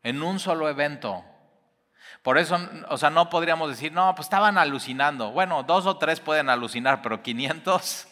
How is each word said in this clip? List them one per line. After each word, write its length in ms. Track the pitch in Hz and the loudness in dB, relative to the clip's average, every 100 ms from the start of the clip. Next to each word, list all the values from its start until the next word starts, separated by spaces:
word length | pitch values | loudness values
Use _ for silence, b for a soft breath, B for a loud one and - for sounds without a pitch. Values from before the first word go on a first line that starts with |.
En 180 | 113 135 | -6 -6
un 160 | 160 190 | -4 -4
solo 260 | 190 165 156 | -2 -2 -2
evento. 560 | 143 147 143 117 92 - - _ _ _ _ _ B B B | -2 -4 -4 -8 -8 -12 -20 _ _ _ _ _ B B B
Por 160 | - 131 | 2 2
eso, 220 | 160 175 175 156 - | 4 -2 -4 -14 -8
o 80 | 139 | 0
sea, 120 | 147 | 2
no 200 | 160 170 | 4 2
podríamos 400 | 170 170 165 156 | 2 0 0 -2
decir, 240 | 120 151 | -4 -6
"No, 200 | 165 185 180 | 0 0 0
pues 100 | 147 | 0
estaban 320 | 196 214 196 | 2 4 4
alucinando". 760 | 156 139 - 131 143 139 110 | 2 0 -6 0 0 0 -4
Bueno, 320 | 131 185 160 | 0 0 0
dos 220 | 135 180 185 | 2 2 2
o 100 | 185 | 0
tres 240 | 156 160 | 0 0
pueden 300 | - 151 139 | 0 0 4
alucinar, 520 | 123 117 120 127 135 | 2 0 -2 0 0
pero 220 | 117 - | 0 -6
quinientos 800 | - 117 135 160 185 185 - - - | -6 -6 -4 -4 0 0 0 -10 -14